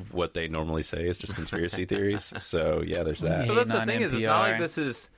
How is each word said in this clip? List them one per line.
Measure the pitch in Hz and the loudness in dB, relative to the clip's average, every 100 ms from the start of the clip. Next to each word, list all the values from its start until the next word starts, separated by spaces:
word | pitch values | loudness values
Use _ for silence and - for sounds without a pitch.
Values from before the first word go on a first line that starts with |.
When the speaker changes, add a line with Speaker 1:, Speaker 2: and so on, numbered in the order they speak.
| 92 | -6
Speaker 1:
what | 90 85 | -2 -2
they | 87 82 | -2 -4
normally | 80 80 80 | -2 -2 -2
say | 78 80 87 | -2 -2 -2
is | 87 | -2
just | - 90 | -6 -6
conspiracy | 78 - 87 - 92 | -6 -2 -2 -2 -2
theories. | 101 101 104 - 92 | 2 2 2 -2 -4
Speaker 2:
<laughs> | |
Speaker 1:
So, | - 85 78 80 82 | -2 2 2 2 0
yeah, | 85 | 0
there's | 80 76 | 0 -2
that. | 82 82 | 0 0
Speaker 2:
We | - | 2
Speaker 3:
But | - | 2
that's | 240 | 2
the | 226 | 2
Speaker 2:
hate | 220 | 0
Speaker 3:
thing | 226 | 0
is, | 190 | 0
it's | 127 110 | 2 2
not | - | 4
like | |
Speaker 2:
non-N | 110 113 | 4 2
P | |
R. | 165 | -2
Speaker 3:
this | - | -2
is, | 143 117 - | -2 -4 -10